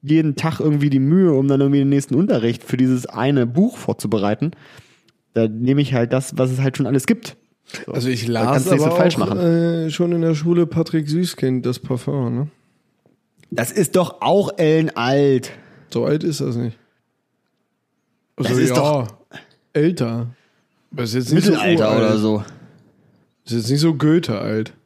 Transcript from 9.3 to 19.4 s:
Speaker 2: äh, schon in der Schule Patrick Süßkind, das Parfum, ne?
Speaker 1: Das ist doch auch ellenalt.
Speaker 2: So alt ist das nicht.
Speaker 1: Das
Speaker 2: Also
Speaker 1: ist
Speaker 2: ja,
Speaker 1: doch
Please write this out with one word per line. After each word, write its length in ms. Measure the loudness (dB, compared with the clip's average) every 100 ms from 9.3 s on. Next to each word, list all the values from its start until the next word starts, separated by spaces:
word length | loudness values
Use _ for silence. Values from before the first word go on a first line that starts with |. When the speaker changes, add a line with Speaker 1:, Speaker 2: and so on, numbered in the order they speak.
| 0
Speaker 2:
äh, 520 | 2 2 0 -2 -4
schon 220 | -2 -2
in 100 | 0
der 120 | 0
Schule 320 | 0 0 2 2
Patrick 400 | 0 -2 -2 -2
Süßkind, 600 | -2 -2 -2 -2 0 -2
das 140 | -6
Parfum, 540 | -4 -6 -4 -4 -2
ne? 140 | -4 -6 _ _ _ _ _ _ _ _ _ _
Speaker 1:
Das 220 | -6 -4
ist 220 | -2 0
doch 280 | 0 -2 -2
auch 340 | 0 2 0 0
ellenalt. 920 | 2 2 0 -2 0 2 4 2 -2 -18 -20 -20 _
Speaker 2:
So 140 | -4 -2
alt 180 | -2
ist 160 | -2 -4
das 160 | -4 -4
nicht. 220 | -6 -8 _ _ _ _ _ _ _ _ _ _ _ _ _ _ _ -6
Speaker 1:
Das 100 | -2
Speaker 2:
Also 140 | 2
Speaker 1:
ist 80 | 2
Speaker 2:
ja, 60 | 2
Speaker 1:
doch 300 | 0 0 -4 -10 _ -20